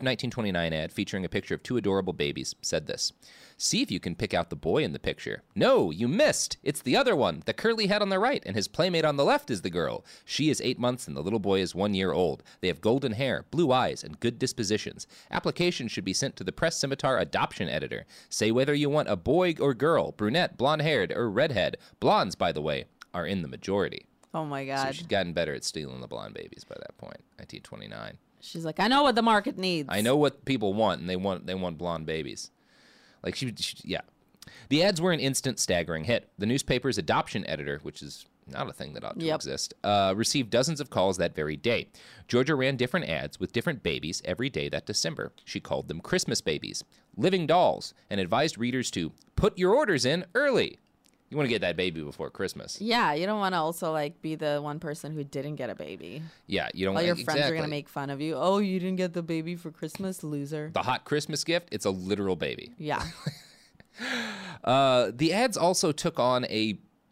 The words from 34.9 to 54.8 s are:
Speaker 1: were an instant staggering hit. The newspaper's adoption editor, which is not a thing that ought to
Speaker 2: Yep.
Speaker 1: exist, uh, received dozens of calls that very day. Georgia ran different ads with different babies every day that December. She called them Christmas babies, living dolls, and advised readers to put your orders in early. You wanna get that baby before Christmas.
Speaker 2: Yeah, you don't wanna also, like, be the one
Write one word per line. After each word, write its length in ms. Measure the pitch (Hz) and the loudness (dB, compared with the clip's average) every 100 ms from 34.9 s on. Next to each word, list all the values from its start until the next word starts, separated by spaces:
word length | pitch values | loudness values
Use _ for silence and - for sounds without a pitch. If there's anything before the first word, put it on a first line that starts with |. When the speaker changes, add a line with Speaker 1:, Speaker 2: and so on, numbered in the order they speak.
| 165 | 4
Speaker 1:
were 100 | 180 | 2
an 80 | 143 | 2
instant 400 | 135 131 135 113 | 0 0 -2 -2
staggering 460 | - 87 82 80 | 0 0 0 -4
hit. 260 | 82 117 - - | 0 -2 -2 -4
The 80 | 104 | 0
newspaper's 520 | 131 - 127 135 104 | 0 0 0 0 -2
adoption 460 | 80 147 - 110 - | 2 0 0 -4 -4
editor, 320 | 76 71 73 | -6 -4 -6
which 180 | 76 - | -8 -12
is 260 | 73 - - _ - | -14 -16 -20 _ -14
not 240 | 65 139 | -10 -8
a 20 | |
thing 220 | - 147 | -8 -12
that 80 | 143 | -10
ought 160 | - - | -10 -6
to 80 | 160 | -4
Speaker 2:
Yep. 80 | |
Speaker 1:
exist, 400 | 156 - 67 - - | -2 -4 -6 -8 -4
uh, 320 | 104 101 95 98 | 2 4 4 2
received 340 | 113 147 110 | 2 0 2
dozens 300 | 113 147 147 | 2 2 0
of 80 | 139 | -2
calls 280 | 107 95 90 | 2 2 4
that 160 | 85 | 0
very 220 | 80 76 73 | 0 -4 -2
day. 320 | 113 107 - - - - - | 0 0 -2 -14 -20 -20 0
Georgia 260 | 120 135 | 2 4
ran 220 | 143 131 131 | 2 2 2
different 320 | 123 185 - | 0 0 -2
ads 320 | 78 71 - | -4 -4 -6
with 100 | 87 | -4
different 300 | 117 170 139 | -2 -2 -2
babies 400 | 85 65 78 - | -2 -2 -4 -6
every 240 | - 90 139 | -4 -2 -2
day 200 | 78 71 | -2 -2
that 180 | 73 - | -4 -2
December. 460 | 107 165 156 - _ | -2 -2 -4 -8 _
She 140 | - 98 | -10 -8
called 300 | - 67 - | -4 -4 -4
them 120 | 82 | -8
Christmas 400 | - 90 - - | -2 0 0 -2
babies, 440 | - 73 50 - - _ _ - | 0 -2 -4 -10 -12 _ _ 0
living 280 | 160 190 | 2 2
dolls, 480 | 147 175 135 57 - - - | 4 6 6 2 -6 -14 -6
and 120 | 101 | -2
advised 360 | 90 117 160 101 | 0 2 2 0
readers 320 | 120 127 117 | -2 0 -2
to 180 | 95 80 - _ | -2 -4 -6 _
put 240 | - 190 - | 2 2 4
your 160 | 180 | 4
orders 300 | 254 294 151 165 | 6 4 2 2
in 180 | 170 - 247 | 0 0 0
early. 420 | 285 208 98 - _ _ _ _ - | 2 2 0 -4 _ _ _ _ -8
You 60 | 143 | -2
wanna 140 | 135 | 2
get 100 | 110 | 2
that 160 | 90 82 | 0 0
baby 240 | 90 80 | -2 -2
before 300 | 73 - 73 | -8 -8 -8
Christmas. 500 | - 95 - - - | -4 -6 -6 -12 -8
Speaker 2:
Yeah, 320 | 214 240 180 | 0 2 2
you 140 | 147 190 | 2 0
don't 120 | 214 | 0
wanna 240 | 190 180 | 0 0
also, 300 | 156 170 170 | -2 -2 -2
like, 300 | 156 147 - | -2 -4 -6
be 120 | 156 | -8
the 260 | 156 156 147 | -4 -2 -2
one 180 | 147 147 | -4 -6